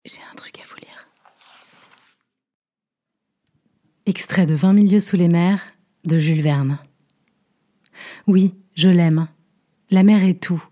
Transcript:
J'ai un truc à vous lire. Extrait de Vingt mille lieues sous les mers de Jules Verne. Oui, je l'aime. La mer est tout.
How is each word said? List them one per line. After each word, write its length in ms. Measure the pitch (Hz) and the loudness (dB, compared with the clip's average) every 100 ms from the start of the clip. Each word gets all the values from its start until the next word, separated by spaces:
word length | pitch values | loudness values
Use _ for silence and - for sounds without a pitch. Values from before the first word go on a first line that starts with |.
| - | -20
J'ai 140 | - - | -20 -20
un 20 | |
truc 240 | - - - | -20 -20 -20
à 40 | - | -20
vous 100 | - | -20
lire. 320 | - - - _ _ _ _ - _ _ _ _ _ _ _ _ _ _ _ _ _ _ _ _ _ _ _ _ _ _ _ _ - | -20 -20 -20 _ _ _ _ -20 _ _ _ _ _ _ _ _ _ _ _ _ _ _ _ _ _ _ _ _ _ _ _ _ -8
Extrait 400 | - - - 165 | -6 -4 -2 0
de 80 | |
Vingt 180 | 156 185 | 0 2
mille 180 | 196 202 | 2 4
lieues 80 | 202 | 2
sous 180 | 190 185 | 0 0
les 120 | 175 | 0
mers 320 | 165 175 196 - _ _ _ 170 | 2 0 -2 -6 _ _ _ -4
de 120 | 165 | -2
Jules 220 | 151 156 | 0 -2
Verne. 380 | 151 143 135 139 - _ _ _ _ _ _ _ _ _ _ - - - - | -2 -2 -4 -6 -12 _ _ _ _ _ _ _ _ _ _ -20 -20 -10 -2
Oui, 280 | 190 190 - _ | 0 0 -4 _
je 140 | - 175 | -2 2
l'aime. 400 | 175 165 160 160 _ _ _ _ _ _ | 2 2 0 -4 _ _ _ _ _ _
La 120 | 190 | 2
mer 220 | 190 208 | 4 4
est 160 | 190 - | 2 -2
tout. 240 | - 170 - | -6 -8 -10